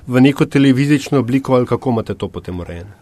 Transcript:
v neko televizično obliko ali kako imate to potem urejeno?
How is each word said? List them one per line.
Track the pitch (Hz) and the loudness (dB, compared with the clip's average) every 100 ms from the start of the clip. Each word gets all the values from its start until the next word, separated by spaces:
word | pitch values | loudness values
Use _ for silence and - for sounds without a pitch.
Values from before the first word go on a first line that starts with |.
v | - 123 | -2 4
neko | 139 135 156 | 4 4 0
televizično | 143 139 127 143 147 - 143 | 2 4 4 2 0 0 -2
obliko | 117 135 135 | 0 -2 0
ali | 127 123 | 0 0
kako | 120 135 | -2 -2
imate | 113 107 | -4 -4
to | 95 95 | -8 -8
potem | 87 - 90 | -10 -12 -12
urejeno? | 85 87 95 95 | -10 -12 -16 -20